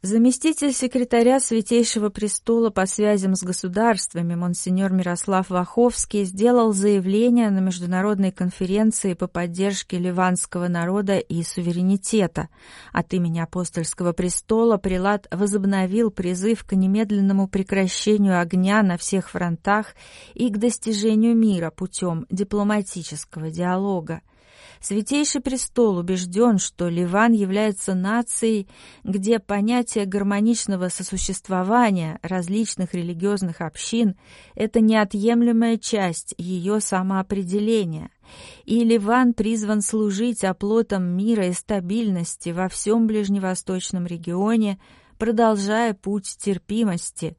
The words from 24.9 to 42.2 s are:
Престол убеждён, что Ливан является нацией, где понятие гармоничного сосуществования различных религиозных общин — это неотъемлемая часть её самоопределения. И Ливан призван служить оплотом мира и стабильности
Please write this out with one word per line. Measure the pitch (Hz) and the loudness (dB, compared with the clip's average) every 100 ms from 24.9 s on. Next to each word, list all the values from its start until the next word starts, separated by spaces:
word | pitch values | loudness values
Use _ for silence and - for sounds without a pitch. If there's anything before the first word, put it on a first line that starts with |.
| 202 208 285 285 277 | -4 0 0 0 -2
Престол | 254 254 - - 226 180 | -4 -6 -4 2 2 2
убеждён, | 175 185 180 185 240 196 | -2 -4 -2 2 4 4
что | - - 175 | 0 -4 -4
Ливан | 170 175 196 233 | -2 0 2 4
является | 226 190 196 214 196 - 185 | 4 2 0 0 -2 -4 -2
нацией, | 190 226 233 - 226 220 196 - - - | 0 -2 -2 -2 0 -2 -4 -16 -20 -14
где | - 196 196 226 | -6 -4 0 0
понятие | - 202 208 247 240 220 202 | 0 -2 0 0 0 -2 -2
гармоничного | 202 202 202 214 233 - 190 180 | -2 0 2 2 0 -2 -2 -4
сосуществования | - 185 185 - 190 - 185 185 240 233 185 160 160 | -6 -8 -6 -6 -6 -4 -2 2 4 4 2 -2 -8
различных | 165 185 175 202 220 - 180 | -6 -4 -2 -2 -2 -4 -6
религиозных | 180 170 165 196 202 185 165 | -4 -6 -4 -2 -2 -4 -6
общин — | 165 - - 226 220 185 _ - - - | -10 -8 -4 0 0 0 _ -20 -20 -6
это | 214 226 | 0 4
неотъемлемая | 220 220 208 208 214 233 240 226 233 226 | 4 4 2 2 2 4 4 4 2 0
часть | - 220 185 165 - - | -2 -2 -2 -4 -10 -10
её | 175 185 180 214 | -6 -4 -2 -2
самоопределения. | - 190 185 190 190 202 180 202 214 226 180 156 160 _ - - - - | 0 -2 0 -2 -2 -4 -2 -2 2 0 0 -6 -12 _ -20 -20 -20 -20
И | - 226 233 | -2 2 4
Ливан | 233 202 247 247 | 4 4 4 4
призван | 233 214 226 208 214 | 2 0 0 0 0
служить | 202 220 214 196 240 220 190 | 0 0 0 0 -2 0 -2
оплотом | 180 202 226 233 196 | -2 0 0 0 -2
мира | 180 180 208 226 180 | -2 0 0 0 0
и | |
стабильности | 180 - 208 175 214 220 180 | -2 -4 -4 -2 -2 -2 -2